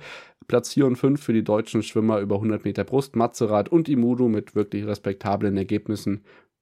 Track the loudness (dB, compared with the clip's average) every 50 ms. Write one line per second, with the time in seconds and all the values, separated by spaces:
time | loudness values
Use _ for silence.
0 | -4 -12 -18 -18 -20 -20 _ -20 -4 0 0 0 0 0 0 2 2 2 2 2
1 | 2 2 2 0 0 0 0 0 2 2 2 0 0 0 -2 -2 -2 -2 0 0
2 | 2 2 2 0 0 0 -2 0 0 -2 -2 -2 -2 -4 -2 -4 -2 -2 -2 -2
3 | -2 -2 0 0 0 0 0 0 0 2 2 2 2 2 2 2 2 2 2 2
4 | 2 2 2 2 2 2 2 0 -4 -4 -2 -2 -2 -2 -4 -6 -4 -4 -6 -4
5 | -4 -6 -6 -4 -2 -2 0 0 0 0 0 0 -2 -2 -2 -4 -2 -4 -6 -4
6 | -4 -4 -6 -6 -8 -14 -20 -20 _ _ _ _